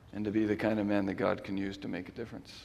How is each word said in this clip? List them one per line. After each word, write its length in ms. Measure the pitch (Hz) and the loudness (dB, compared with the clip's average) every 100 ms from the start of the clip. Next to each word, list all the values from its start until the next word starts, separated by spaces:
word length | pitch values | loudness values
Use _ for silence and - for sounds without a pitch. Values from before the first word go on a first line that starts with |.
| - | -12
and 100 | 101 | -4
to 60 | 107 | 2
be 140 | 110 | 4
the 100 | 107 | 4
kind 240 | 101 107 107 | 4 2 2
of 60 | |
men 200 | 101 101 98 | 4 2 2
that 80 | |
God 280 | 92 98 98 | 2 2 2
can 140 | - 98 | -2 -4
use 200 | 98 98 | -4 -6
to 120 | - | -6
make 180 | 87 90 | -6 -8
a 60 | |
difference. 500 | - 117 117 - - | -10 -10 -12 -14 -18